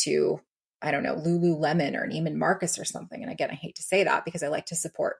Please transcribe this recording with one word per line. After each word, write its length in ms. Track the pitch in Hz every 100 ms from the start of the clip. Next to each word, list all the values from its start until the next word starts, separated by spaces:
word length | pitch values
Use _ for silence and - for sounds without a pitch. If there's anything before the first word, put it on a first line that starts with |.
to, 380 | 147 151 147 156 _ _ _ -
I 120 | 151
don't 100 | 143
know, 120 | -
Lululemon 800 | 147 160 170 175 156 151 165 143
or 140 | - -
Neiman 280 | 156 165 151
Marcus 420 | 156 190 170 -
or 80 | -
something. 360 | - 175 -
And 80 | -
again, 200 | 160 143
I 40 |
hate 200 | 151 165
to 80 | -
say 220 | - 190
that 200 | 180 139
because 180 | - 170
I 60 | 147
like 180 | 151 -
to 100 | 170
support 400 | 160 - 156 -